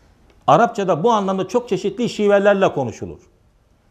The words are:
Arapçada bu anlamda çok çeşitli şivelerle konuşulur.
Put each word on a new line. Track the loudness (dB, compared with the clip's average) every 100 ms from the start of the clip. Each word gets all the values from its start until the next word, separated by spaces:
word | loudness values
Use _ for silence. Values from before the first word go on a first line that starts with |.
| _ _ _ _ 2
Arapçada | 4 4 0 -2 0
bu | 2
anlamda | 0 0 -4 -2
çok | -4 -4
çeşitli | -4 -6 -4 -6
şivelerle | -2 2 4 4 2 2
konuşulur. | 0 -6 -8 -12 -14 _ _ _ _ _ _ _